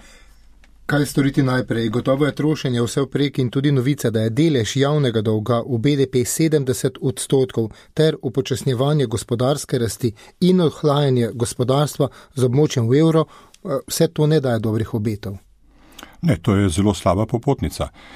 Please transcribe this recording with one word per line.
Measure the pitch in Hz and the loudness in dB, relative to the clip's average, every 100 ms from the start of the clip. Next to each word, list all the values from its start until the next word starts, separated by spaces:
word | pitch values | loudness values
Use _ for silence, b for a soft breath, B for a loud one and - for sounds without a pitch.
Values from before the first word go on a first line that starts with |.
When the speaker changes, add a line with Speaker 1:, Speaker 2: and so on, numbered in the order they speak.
| b b b b b b - - - | b b b b b b -20 -14 -2
Speaker 1:
Kaj | 147 143 | 0 0
storiti | 147 139 143 | 0 2 2
najprej? | 131 127 110 113 113 | 2 0 -2 -2 -2
Gotovo | 117 135 135 143 | 0 0 2 0
je | 127 | 0
trošenje | 147 147 135 120 | -2 -2 -2 -2
vsevprek | 117 143 139 135 143 - | -2 -2 -2 -2 -2 0
in | 123 | -2
tudi | 139 147 | 0 2
novica, | 135 127 139 117 | 2 0 0 0
da | 110 | 0
je | 113 | 0
delež | 113 165 131 104 131 | 2 2 2 0 0
javnega | 139 151 127 110 | 2 2 0 0
dolga | 110 110 107 117 135 | 0 0 0 -2 -2
v | 117 | -2
B | 143 143 | 0 0
D | 127 | 0
P | 127 117 | 0 -2
sedemdeset | - 160 151 131 120 135 - | 0 0 2 0 -2 -4 -2
odstotkov | 135 - - 139 127 117 107 B B | -4 -4 0 0 2 -2 -4 B B
ter | - 156 147 | 0 0 0
upočasnjevanje | 127 135 - - 139 120 139 151 120 | -4 -4 -4 -4 -2 0 0 0 0
gospodarske | 110 - 117 127 143 - 127 | -4 -4 0 0 -2 -2 -2
rasti | 113 - 113 B B - | -2 -2 -4 B B 0
in | 180 185 | 2 4
ohlajanje | 151 - 151 143 143 123 113 | 2 0 0 2 2 2 0
gospodarstva | 117 - - 117 139 151 - 135 B B 127 | -2 -4 -4 -2 0 -2 -2 -4 B B -2
z | |
območjem | 123 131 151 127 113 | 0 2 0 0 2
v | 139 | 4
evro, | 165 160 151 | 4 2 0
eh, | - - _ 190 135 - | -6 -20 _ -8 -6 -4
vse | - 165 | -2 0
to | 156 151 | 2 2
ne | 156 | 2
daje | 131 113 | 2 0
dobrih | 110 107 107 | 0 -2 -2
obetov. | 117 110 101 101 98 _ _ _ B B B B B | -4 -4 -4 -8 -12 _ _ _ B B B B B
Speaker 2:
Ne, | 170 95 | -2 0
to | - 98 | 2 2
je | 98 | 2
zelo | 101 104 | 2 2
slaba | 95 98 90 110 | 2 0 0 0
popotnica. | 120 139 135 78 - - B B | -2 -2 -2 -4 -6 -8 B B